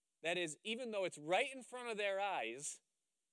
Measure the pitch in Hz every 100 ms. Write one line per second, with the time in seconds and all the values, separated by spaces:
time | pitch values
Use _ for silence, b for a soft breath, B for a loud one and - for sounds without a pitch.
0 | _ _ 156 180 175 147 208 226 247 214
1 | 180 151 147 185 285 269 233 247 240 208
2 | 202 196 202 170 113 120 147 - _ _
3 | _ _ _